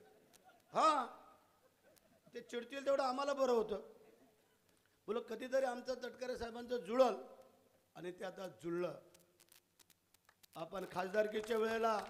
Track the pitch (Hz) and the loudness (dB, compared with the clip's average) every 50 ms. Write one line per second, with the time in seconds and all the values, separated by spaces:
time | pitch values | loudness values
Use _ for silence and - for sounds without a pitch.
0 | - - - - _ _ - - _ - - _ _ _ - 214 294 320 302 269 | -20 -20 -20 -20 _ _ -20 -20 _ -20 -20 _ _ _ 2 4 6 6 6 4
1 | 233 - - - - - - - _ _ _ _ _ _ _ _ _ - _ - | 0 -4 -8 -16 -20 -20 -20 -20 _ _ _ _ _ _ _ _ _ -20 _ -20
2 | - _ _ _ _ - - 233 233 - 240 233 233 240 277 277 269 277 277 269 | -20 _ _ _ _ -16 -14 -14 -10 -8 -8 -8 -6 -6 -8 -2 0 2 2 4
3 | 269 254 247 269 277 285 277 277 269 247 240 226 214 - 208 185 - - - - | 2 2 0 0 0 0 2 4 4 6 6 4 4 2 -2 -6 -6 -10 -18 -20
4 | - - - - - _ _ _ _ _ _ _ _ _ _ _ _ _ _ _ | -20 -20 -20 -20 -20 _ _ _ _ _ _ _ _ _ _ _ _ _ _ _
5 | _ 190 214 233 233 - 220 - 262 247 262 269 262 247 240 247 247 262 254 247 | _ -4 -4 -4 -4 -6 -8 -8 -4 -2 0 0 0 0 -2 -4 -4 -6 -6 -4
6 | 254 233 233 - 254 247 247 185 233 233 226 240 240 240 247 240 170 190 233 262 | -6 -10 -8 -8 -6 -6 -4 -4 -6 -6 -6 -8 -4 -4 -4 -4 -2 4 6 6
7 | 262 233 196 - - - - - - - - _ _ _ _ _ _ _ - 156 | 6 6 4 0 -6 -12 -18 -20 -20 -20 -20 _ _ _ _ _ _ _ -14 -12
8 | 165 180 175 - 208 185 180 190 190 180 120 - 151 170 170 175 180 160 143 - | -10 -10 -8 -8 -8 -8 -8 -8 -10 -12 -12 -10 -8 -4 -2 -2 -2 -2 -4 -8
9 | - - - - _ _ _ _ - _ - - _ _ _ - _ - _ _ | -14 -20 -20 -20 _ _ _ _ -20 _ -20 -20 _ _ _ -20 _ -20 _ _
10 | _ _ _ _ _ - _ _ - - - 156 165 165 196 190 180 - - 180 | _ _ _ _ _ -20 _ _ -20 -16 -12 -12 -10 -8 -8 -8 -8 -4 -4 -4
11 | 185 185 190 214 208 214 220 220 214 233 226 214 220 226 226 226 226 226 214 202 | -2 2 2 2 2 2 0 -2 -2 0 0 2 2 2 2 2 2 2 2 0
12 | 190 | -2